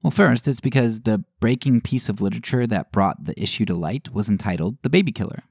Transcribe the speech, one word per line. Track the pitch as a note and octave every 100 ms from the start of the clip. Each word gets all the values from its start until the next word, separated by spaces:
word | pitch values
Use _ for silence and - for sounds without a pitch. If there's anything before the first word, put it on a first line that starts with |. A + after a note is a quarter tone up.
Well, | E3+
first, | C#3+ F#3+ A#2+ -
it's | C3
because | C#3 C3 A#2+ A2
the | A2+ G#2+ - _
breaking | A2+ B2+ C#3 A#2+
piece | - B2+ -
of | G2
literature | G2 - - B2+ A#2+
that | G#2 -
brought | - G2 - D2
the | -
issue | G#2 - G#2+
to |
light | F2 E2 A#2+ -
was | - G#2
entitled | G2+ G#2+ F2+ E2 B2
The | B2
Baby | E3 F#3
Killer. | - G#2 - -